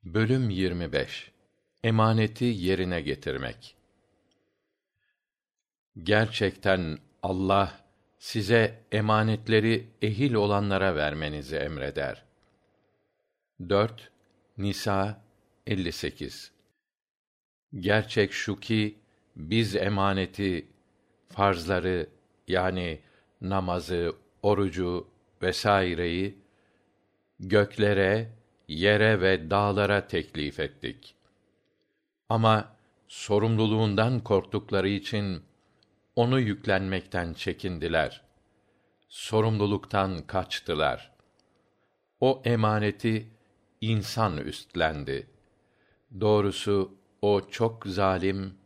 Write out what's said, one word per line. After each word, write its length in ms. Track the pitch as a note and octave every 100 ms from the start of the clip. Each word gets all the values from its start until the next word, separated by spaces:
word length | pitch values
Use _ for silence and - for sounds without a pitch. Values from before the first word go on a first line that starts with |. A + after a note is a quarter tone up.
| F#2
Bölüm 360 | F#2 A2 C3 B2
yirmi 420 | F#2 F#2 F2 E2+
beş. 400 | C#2 C2 - - _ _ _ _ _
Emaneti 600 | A2+ A2 A2 A2+ G#2+ A2
yerine 560 | A#2+ G#2+ F2+ F#2+ F#2 F2
getirmek. 760 | C#2+ C2+ - C2 B1+ - - _ _ _ _ _ _ _ _ _ _ _ _ _ _ _ _ _ _ _ _ _ _ -
Gerçekten 960 | E2 G#2 A2+ - G2+ - G2 F#2+ E2 D#2 _ _
Allah 580 | F#2 F#2+ F#2+ G2 F#2+ - _ _ _ _
size 680 | - A#2 G2 A#2 G#2+ - _
emanetleri 960 | G#2+ G#2+ G#2+ A2 A2 A2 A2 A2 A2+ A2+ _
ehil 320 | A2 G#2 C#3
olanlara 600 | A2+ G2+ G2+ G2+ G2 F#2+ D#2
vermenizi 600 | D2+ D2+ D#2 D2 C2+ D2+
emreder. 680 | C#2+ D2+ C#2 C#2+ C#2 - _ _ _ _ _ _ _ _ _ _ _ _ _ _ F2+
Dört, 420 | G2 A2 A#2 - _ _ _ _ -
Nisa 640 | G2 G2 - G2 G2 G#2 _ _ _ _ -
elli 260 | G2+ F2
sekiz. 600 | - - - D2 - - _ _ _ _ _ _ _ _ _ _ _ _
Gerçek 580 | G2+ F2+ G#2+ G#2+ - G2+
şu 280 | - - G2
ki 380 | - A2+ G#2 G#2 _ _ _ -
biz 400 | D#2 A2+ A2 G2
emaneti, 920 | F#2+ G2+ G2 G2 F#2 - G2 E2+ - _ _ _ _ _ _
farzları, 800 | - G2+ F2 E2 F#2 F2 F2+ D#2 _ _ _ -
yani 540 | F2+ F#2 F#2 F2 D#2 _ _ _ _
namazı, 760 | F#2 G2 F#2 F2+ E2+ F2+ E2+ - _ _
orucu 680 | G#2 G2+ G2 E2+ F2+ F2 - _ _ _
vesaireyi 960 | F#2 F#2 G#2+ G2+ F#2 E2 F2 E2+ G2 G2 _ _ _ _ _ _ _ _ _ _
göklere, 1000 | F#2+ G#2 G2+ - G#2 G2+ F#2+ G#2+ A2+ - _ _ -
yere 520 | D#2 G2 G#2 G#2+ G#2
ve 300 | F#2+ F#2 D#2+
dağlara 560 | G2 G#2 G2+ G2+ G2+ -
teklif 540 | F2 D#2 D#2+ D2 -
ettik. 560 | C#2+ - A#1+ A#1+ - _ _ _ _ _ _ _ _ _ _ _ _
Ama 480 | A2+ A2+ G#2+ - _ _ _ _
sorumluluğundan 1120 | - - G#2 A2+ A2 A2 A2 A2 G2 A2+ B2+
korktukları 680 | - G2 - G#2 - G2+ F#2+
için 540 | G2+ - G#2+ G2+ E2+ - _ _ _ _ _ _ -
onu 240 | A#2+ C3
yüklenmekten 920 | A#2 G2 A2 F#2+ F#2+ F#2+ - F#2 E2+
çekindiler. 880 | D#2+ - F2 G2 F2 E2 E2 C#2+ - _ _ _ _ _ _ _ _ _
Sorumluluktan 1160 | - - A2 A2 A2 G2+ G2+ - G2+ F#2+ F2+ -
kaçtılar. 840 | F#2+ F#2 - - D#2 D2+ B1 - _ _ _ _ _ _ _ _ _ _ _
O 220 | B2+ C3
emaneti 840 | A#2+ A#2+ G#2+ G#2+ G#2 G2+ A2+ A2 A2 _ _ _ _ _
insan 560 | A2 A2+ F#2+ - A2 D2+
üstlendi. 920 | C2+ - - F2 D#2+ D2+ C#2 C2+ - _ _ _ _ _ _ _ _ G2
Doğrusu 800 | G#2+ G#2+ G2+ G2 - G2+ F#2+ - _ _
o 260 | G#2 G2+ -
çok 360 | - A2+ A2+ G2+
zalim 680 | F#2 F#2+ F#2 F#2+ G2 F#2+ F#2